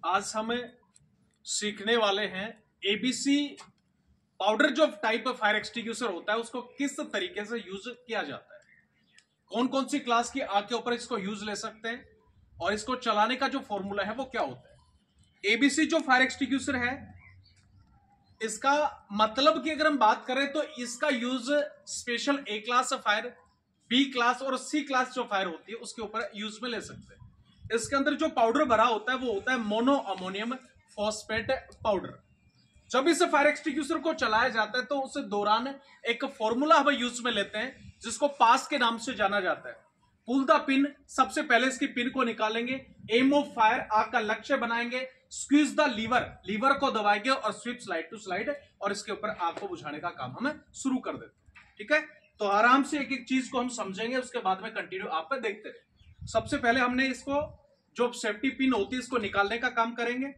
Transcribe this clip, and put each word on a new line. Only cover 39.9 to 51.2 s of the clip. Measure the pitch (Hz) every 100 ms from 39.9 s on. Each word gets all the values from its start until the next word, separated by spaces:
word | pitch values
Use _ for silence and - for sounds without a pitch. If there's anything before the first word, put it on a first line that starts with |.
| _ _ _ -
Pull | 269 269
the | 302
pin, | - 269 285 - _
सबसे | - 254 311
पहले | 302 233 262
इसकी | 254 277
pin | 254 240
को | 262
निकालेंगे, | 240 214 220 226 240 262 - - 208
aim | 226 262
of | 285 -
fire, | 233 220 247 -
आग | 214 226
का | 247
लक्ष्य | 214 208 - 277
बनाएंगे, | 233 233 240 254 262 _ _
squeeze | - - 285 285 220
the | 294
lever, | 214 226 240 - - 175
lever | 208 269
को | 277 269
दबाएंगे | 208 208 208 247
और | 269 214
sweep | 196 240 240
slide | 214 165 -
to | 220
slide, | 190 180 247 285 - _
और | 196
इसके | 202 -
ऊपर | 196 214
आग | - 170 165
को | 196
बुझाने | 165 147 147
का | 170
काम | 151 127 143
हम | 254 302 _
शुरू | - 269 262
कर | 175
देते | 147